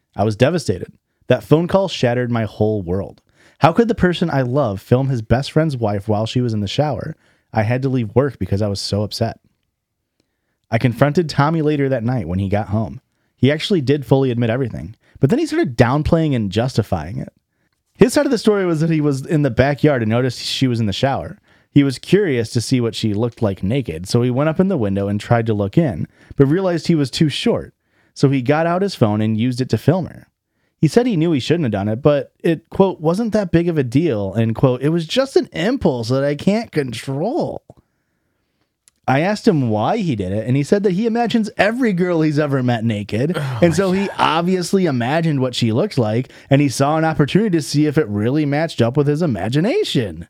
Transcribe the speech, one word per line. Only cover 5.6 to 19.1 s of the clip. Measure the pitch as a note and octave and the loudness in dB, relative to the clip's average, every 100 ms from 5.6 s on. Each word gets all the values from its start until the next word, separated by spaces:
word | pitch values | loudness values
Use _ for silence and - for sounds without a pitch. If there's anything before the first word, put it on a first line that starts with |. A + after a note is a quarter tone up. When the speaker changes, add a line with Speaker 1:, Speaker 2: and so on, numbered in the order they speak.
| D#3+ C3 | 0 0
Speaker 1:
wife | A2 G#2 G#2 | -2 -2 -2
while | G#2 A2+ | -2 0
she | B2+ | -2
was | B2 | -2
in | A2 | -2
the | G2+ | -4
shower? | - D3 A#2 - - _ _ _ | -2 -2 -2 -8 -12 _ _ _
I | A2+ | -2
had | G#2 B2 | 0 0
to | C3+ | 0
leave | C3 G#2+ A#2 | -2 0 0
work | C#3 - | 0 -2
because | F#2 G2 | -4 -2
I | G#2 | -2
was | G2 | -4
so | - G2+ | -4 -4
upset. | G#2 - A2+ - _ _ _ _ _ _ _ _ _ _ _ _ - | -4 -4 -6 -6 _ _ _ _ _ _ _ _ _ _ _ _ -4
I | A#2 | 0
confronted | B2+ A2+ C#3 D3 D#3+ | 0 2 2 2 -2
Tommy | - C#3+ E3 | 0 0 2
later | D3+ D3+ C3+ | 0 0 0
that | C3 | -2
night | A2+ B2+ D#2+ | -2 -4 -2
when | F#2 | -2
he | G2 | 0
got | G2+ G#2 | -2 -2
home. | G#2+ A2 A2 _ _ _ - | -4 -4 -10 _ _ _ 0
He | B2+ | 0
actually | D3+ - F#3+ | 0 0 0
did | B2+ C#3+ C3 | 0 0 2
fully | C3+ C3+ | 2 2
admit | A#2+ A#2+ | 0 0
everything, | A#2+ B2+ - E2 - _ - | -2 -4 -8 -14 -16 _ 0
but | - | 2
then | A#3+ | 2
he | D#4+ | 0
started | D#4 A3+ A#2 | 0 0 2
downplaying | A#2+ C#3+ D3 E3 D#3 B2+ | 2 2 2 2 2 0
and | G2+ | 0
justifying | G2 C3 - G#2 F2+ D2+ G#2 | -2 -2 0 -2 -2 -6 -10
it. | - _ _ _ _ _ _ | -12 _ _ _ _ _ _
His | - A#3 | 2 2
side | D4+ D4 | 4 2
of | |
the | A#3 | 2
story | - G3+ F3+ | 2 2 2
was | D#3 | 0
that | D#3+ | 2
he | D#3+ | 2
was | D3 | 2